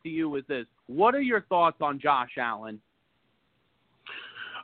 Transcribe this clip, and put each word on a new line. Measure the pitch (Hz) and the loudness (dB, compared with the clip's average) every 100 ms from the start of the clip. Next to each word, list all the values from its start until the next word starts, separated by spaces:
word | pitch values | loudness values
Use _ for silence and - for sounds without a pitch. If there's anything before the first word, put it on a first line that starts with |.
to | 165 | -6
you: | 160 160 143 | -2 -2 -2
Is | 135 | -4
this. | 135 117 _ - | -6 -6 _ -10
What | 131 214 277 | 4 4 4
are | |
your | 262 220 | 2 0
thoughts | - 180 165 - | 2 4 4 2
on | 151 139 | -2 0
Josh | 147 139 120 - | 2 2 0 -4
Allen? | 120 107 110 107 - _ _ _ _ _ _ _ _ _ _ _ - - - - - - | -4 -4 -8 -12 -16 _ _ _ _ _ _ _ _ _ _ _ -16 -14 -14 -14 -14 -14